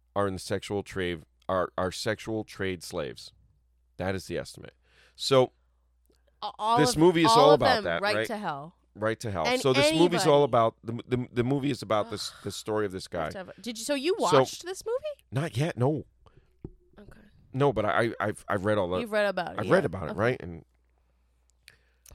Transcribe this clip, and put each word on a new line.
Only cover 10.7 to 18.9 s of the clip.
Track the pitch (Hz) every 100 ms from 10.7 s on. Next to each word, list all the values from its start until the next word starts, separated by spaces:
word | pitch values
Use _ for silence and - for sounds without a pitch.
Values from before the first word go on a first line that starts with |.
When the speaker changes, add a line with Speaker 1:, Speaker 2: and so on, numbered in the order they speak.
| -
Speaker 1:
the, | 110 117 - 123
the, | 123
the | 117
movie | 120 139 135
is | 123
about | 98 107 110
this, | 104 - -
Speaker 2:
<sighs> |
Speaker 1:
the | 104
story | - - 107 104
of |
this | 92 -
Speaker 2:
We | 87
have | 78
Speaker 1:
guy. |
Speaker 2:
to | 196
have | 185
a, | -
did | 226 226
you, |
so | -
you | 285 285 440
Speaker 1:
So | 220 143
Speaker 2:
watched | 127 -
this | 339 381 -
movie? | 494 605 571 _
Speaker 1:
Not | 113 160 113
yet, | 151 -
no. | 123 151 - _ _ _ _ _ - - _ -
Speaker 2:
Okay. | 202 - - _ _
Speaker 1:
No, | 131 143
but | 107
I, | 104 90 117 -
I've, | 104 - -
I've | 101
read | 98 107
all |
the | 87